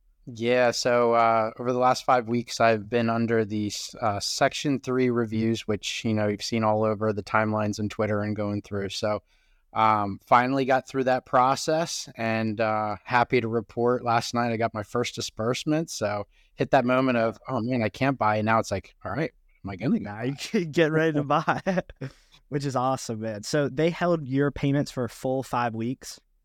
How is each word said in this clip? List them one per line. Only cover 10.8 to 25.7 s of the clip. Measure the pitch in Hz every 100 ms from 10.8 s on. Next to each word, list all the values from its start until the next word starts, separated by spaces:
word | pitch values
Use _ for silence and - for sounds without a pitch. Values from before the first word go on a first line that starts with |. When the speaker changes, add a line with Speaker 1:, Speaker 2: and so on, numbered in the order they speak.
| -
Speaker 1:
through | 135
that | 131 127
process | - 131 127 135 - 156 170 - -
and, | - 113 110 110 107
uh, | 110 107 107 101
happy | - 123 117 127
to | 113
report | 117 104 120 120 123
last | 120 117 -
night | 120 120
I | 113
got | 113
my | 107
first | 101 120 117
disbursement. | - - - 113 127 156 151 170
So | - 104 104 - _ _ -
hit | 135
that | 135
moment | 123 127 131 120
of, | 113 107 -
"Oh, | 131
man, | 117 127
I | 107
can't | - 135 131
buy." | 107 107
And |
now | 107 113
it's | -
like, | 98 - _
"All | -
right, | 113 160 - _ _
what | 101
am |
I | 92
gonna | 131 226
Speaker 2:
Now | 101 104
Speaker 1:
buy?" |
Speaker 2:
you | 127 139
can | - 226 165
get | 165 151
ready | 160 160
to | 147
buy, | 139 151 160 -
<laughs> | 196 180 - - 135 - _ _ _
which | 139
is | 143 123
awesome, | 131 131 - 110
man. | 110 104
So | - 151 139
they | 131 165
held | 160 175 170 127
your | 135 143
payments | - 143 143 -
for | 131
a | 117
full | - 131 131
five | - 123 120